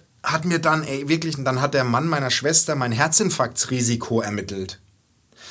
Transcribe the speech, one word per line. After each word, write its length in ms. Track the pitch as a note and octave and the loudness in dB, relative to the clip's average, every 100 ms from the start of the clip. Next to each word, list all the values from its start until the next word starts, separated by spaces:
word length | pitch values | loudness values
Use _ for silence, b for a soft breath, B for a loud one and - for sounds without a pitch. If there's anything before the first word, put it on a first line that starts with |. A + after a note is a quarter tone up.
| _ _ | _ _
hat 200 | - D#3+ | -4 -2
mir 160 | F3 E3 | 0 0
dann, 240 | E3 D#3 | 2 0
ey, 240 | D3 C#3 C#3+ | -2 -6 -2
wirklich, 280 | D#3+ E3 D3+ | -2 -2 -4
dann 240 | C#3+ C3 | -2 0
hat 120 | C#3 | 0
der 120 | C3+ B2+ | 2 2
Mann 220 | A#2+ D#3+ | 2 2
meiner 220 | D3+ C3 | -2 0
Schwester 440 | - C#3+ D#3+ - D3 | 0 2 2 2 0
mein 160 | B2 | 0
Herzinfarktrisiko 1300 | A2+ D#3 F#3+ F#3+ - A#2+ - - C3 A#2+ A#2 - A2+ | 2 4 4 4 0 -2 0 -2 0 0 0 0 -2
ermittelt. 640 | G#2 G#2 G2 G2 F#2+ - _ _ _ _ _ B B | 0 -4 -6 -8 -8 -12 _ _ _ _ _ B B